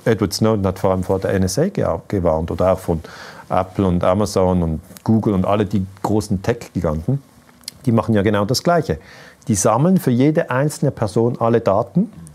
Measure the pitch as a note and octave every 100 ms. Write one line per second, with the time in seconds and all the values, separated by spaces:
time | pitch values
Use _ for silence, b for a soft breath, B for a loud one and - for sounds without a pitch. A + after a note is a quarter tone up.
0 | - G#2+ G2+ - A2 A2 F#2+ F#2 G2 F#2
1 | F2+ F#2+ - G2 F#2 - F3+ - F2+ E2
2 | - G#2 E2+ D#2+ E2+ E2 F2+ F2+ - D#2+
3 | - B B B - F#2 F3+ - F#2+ F2
4 | F#2+ G2 G#2 G#2 F#2 F#2 E2 D#2 - -
5 | - A2 A2 G2 F#2 G#2 G2+ G#2 F#2+ -
6 | - G#2 G#2 F#2 G#2 - - G2+ E2+ D#2
7 | E2 C#3 - - - _ - - - A2+
8 | G#2+ G#2+ G2 G#2 G2+ B2+ - F3 - D#2
9 | B B B B - G2+ A#2 A2 E3+ F#3
10 | - A#2 C#3+ D#3 - B2+ D3 - C#3+ -
11 | G#2+ B2 A#2 B2+ A#2 A#2 A2 G2 - F3
12 | A#3 - -